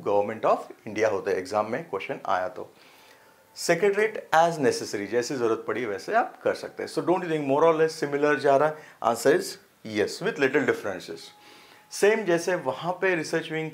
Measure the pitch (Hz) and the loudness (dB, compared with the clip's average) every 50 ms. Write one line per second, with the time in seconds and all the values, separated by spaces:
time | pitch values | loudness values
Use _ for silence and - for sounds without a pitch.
0 | - 113 101 101 101 110 110 110 - 170 226 240 - - - - - 113 101 107 | -2 0 2 2 2 0 -4 -2 2 2 2 2 -2 -14 -18 -16 -14 -8 -2 0
1 | 107 107 101 92 - 101 92 95 90 87 104 107 104 113 117 147 170 - - 95 | 2 2 2 0 -2 -2 -2 -2 -2 -2 -2 -2 -2 0 -4 -8 -6 -6 -8 -8
2 | - - 139 - - - 98 90 90 90 - - 95 - _ _ - - - - | -6 -6 -10 -8 -4 -2 -2 -2 -2 -4 -8 -10 -14 -16 _ _ -20 -20 -20 -20
3 | - - - _ _ _ _ _ _ _ _ - - - 170 170 208 202 196 208 | -20 -20 -20 _ _ _ _ _ _ _ _ -8 0 0 2 2 2 0 2 2
4 | 214 214 214 - - - - 160 170 170 165 156 135 117 107 - 113 - - 104 | 0 -2 -2 -6 -4 2 4 4 4 4 2 2 2 2 2 0 -6 -6 -6 -6
5 | 101 95 110 123 117 - 147 127 117 110 113 110 - 120 107 113 127 107 98 92 | -6 -2 -2 -2 -2 -2 -4 -2 0 0 0 0 -2 -6 -6 -4 -4 -6 -6 -8
6 | - 175 202 233 254 - - - - 107 95 - - - - - 98 - - 160 | -6 -2 0 0 0 -2 -6 -4 -2 -2 -2 -2 -6 -12 -10 -10 -10 -6 -4 -4
7 | 143 156 180 185 180 165 160 151 147 135 135 147 160 165 160 156 160 160 156 - | 0 0 0 0 0 -2 -4 -2 0 2 2 4 6 4 6 4 2 0 0 -4
8 | 151 143 143 143 147 147 147 131 131 143 139 135 147 156 156 - - - - - | -4 -2 0 2 2 2 2 4 4 4 4 6 4 2 0 -4 -14 -20 -14 -2
9 | - 113 117 - - 135 160 185 - - - - _ _ _ _ - 110 107 104 | 0 0 0 2 4 4 4 4 2 -4 -10 -14 _ _ _ _ -14 -6 0 0
10 | 98 - - - 165 214 220 156 139 127 131 147 127 120 113 - - 104 92 85 | 0 0 -2 -4 -4 -4 -2 0 0 2 2 2 2 2 0 0 -2 -8 -8 -8
11 | 85 - - - - - - - - - - - - - - - _ _ - - | -10 -12 -14 -14 -16 -20 -20 -20 -20 -20 -20 -20 -20 -20 -20 -20 _ _ -2 4
12 | 196 208 220 220 208 175 170 165 170 185 180 170 139 131 - - 151 175 180 - | 4 4 4 4 2 2 0 0 2 0 -2 -2 -2 -4 -4 -4 -4 -6 -4 0
13 | 196 190 180 160 147 - 165 160 165 160 156 160 160 156 | 0 0 0 0 -2 -2 -4 -4 -4 -4 -4 -4 -4 -4